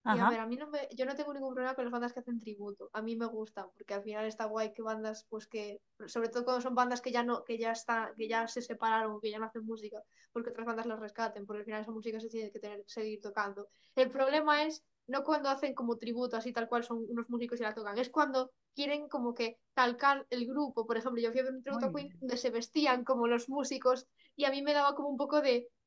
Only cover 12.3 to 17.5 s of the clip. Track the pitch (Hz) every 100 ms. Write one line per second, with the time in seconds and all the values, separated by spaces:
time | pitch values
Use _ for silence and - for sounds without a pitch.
12.3 | 226 214 208 208 208 202 233 214 214 208
13.3 | 202 202 196 202 _ _ - 254 269 269
14.3 | 302 311 294 311 311 _ _ - 269 277
15.3 | 302 277 269 285 247 233 233 233 233 247
16.3 | 226 247 233 233 240 240 233 220 233 233
17.3 | 240 240